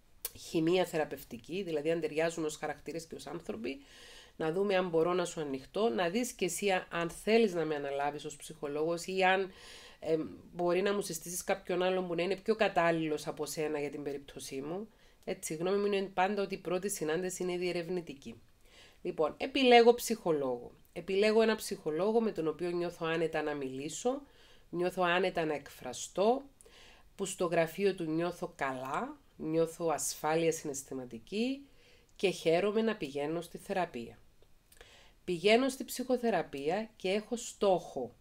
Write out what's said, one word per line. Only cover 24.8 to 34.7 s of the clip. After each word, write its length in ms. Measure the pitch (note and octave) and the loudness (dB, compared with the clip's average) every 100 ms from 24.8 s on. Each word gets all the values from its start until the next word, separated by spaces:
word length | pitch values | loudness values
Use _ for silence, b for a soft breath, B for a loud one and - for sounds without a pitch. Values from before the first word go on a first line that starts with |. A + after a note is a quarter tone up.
| F3+ F#3 | -2 0
άνετα 420 | F3 F3 F#3+ F3 D#3+ | 2 4 2 0 -2
να 80 | |
εκφραστώ, 880 | D3 - - B2+ A#2+ - - G#3 C4+ C#4+ _ B B B B B - | -2 -6 -14 -10 -10 -8 2 4 2 -2 _ B B B B B -8
που 100 | F#3+ | -6
στο 200 | - F3 | -2 0
γραφείο 500 | E3+ D#3+ F3+ G3+ F#3 | 2 2 2 0 0
του 80 | |
νιώθω 500 | D#3+ D#3+ F3 F3 E3+ - | -2 0 -2 -4 -8 -4
καλά, 640 | C#3 C3 C3 D#3+ B3+ D4+ _ - | -4 -4 -4 -4 -4 -10 _ -10
νιώθω 500 | D3+ D#3+ E3 - E3 | -2 0 0 0 -2
ασφάλεια 640 | C#3+ - - D3+ E3 E3 | 0 -2 -4 0 2 2
συναισθηματική 1120 | D#3 D#3 C3+ - C3 B2 A2+ - G3+ B3 C#4 B B B B B - | 0 -4 -8 -8 -10 -10 -14 -8 -2 -2 -2 B B B B B -2
και 140 | F#3+ | 0
χαίρομαι 520 | E3+ E3 E3+ G3+ G#3+ | 0 2 4 4 2
να 140 | A3 G#3+ | 0 -2
πηγαίνω 460 | D3 C#3 D3 E3+ | -4 -4 -2 -4
στη 160 | E3 - | -6 -12
θεραπεία. 600 | - F#3+ E3+ A#2+ A#2 A2+ - _ - - _ | -6 -2 -2 -4 -12 -14 -20 _ -20 -20 _